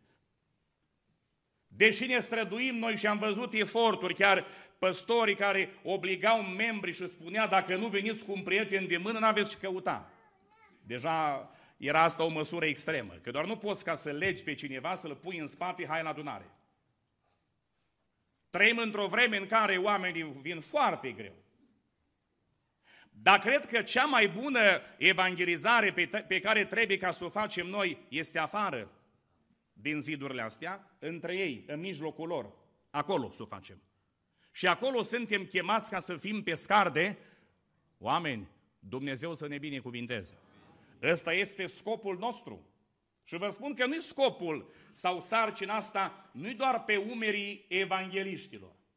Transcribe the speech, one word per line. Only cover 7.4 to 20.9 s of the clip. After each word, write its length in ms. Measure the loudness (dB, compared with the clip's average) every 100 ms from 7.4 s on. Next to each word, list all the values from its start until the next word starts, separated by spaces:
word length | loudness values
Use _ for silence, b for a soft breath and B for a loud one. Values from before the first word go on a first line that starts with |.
| 4
„Dacă 300 | 4 4 0
nu 120 | 0
veniți 360 | -2 -2 -4
cu 80 | -6
un 100 | -6
prieten 440 | 0 0 2 -2 0
de 100 | -2
mână, 220 | -2 2
n-aveți 320 | 2 4 0
ce 80 | -2
căuta.” 520 | -6 -4 -2 -4 -6 -20 _ _ _ _ -20 _
Deja 680 | -10 -6 -2 0 0 -2 -6 B B B
era 260 | 2 6
asta 220 | 6 4
o 40 | 0
măsură 380 | 0 -2 0 0
extremă, 460 | 0 -2 -2 -4
că 180 | -10 -6
doar 160 | -4 -2
nu 100 | -4
poți 280 | -4 -2
ca 100 | -2
să 160 | -2 -2
legi 320 | -2 -2 -2
pe 120 | -4
cineva, 400 | -6 -6 -6 -4
să-l 200 | -4 -6
pui 240 | -10 -10 -8
în 80 | -6
spate, 400 | -6 -6 -4 -4
„Hai 160 | -4
la 60 | -4
adunare.” 420 | -6 -8 -10 -14 _ _ _ _ _ _ _ _ _ _ _ _ _ _ _ _ _ _ _ _
Trăim 280 | 4 6 6
într-o 280 | 0 0 0
vreme 300 | 4 4 2
în 100 | 2
care 300 | 2 4 2
oamenii 460 | 2 2 0 -4 -6 -8
vin 200 | -10 -10
foarte 520 | -4 2 2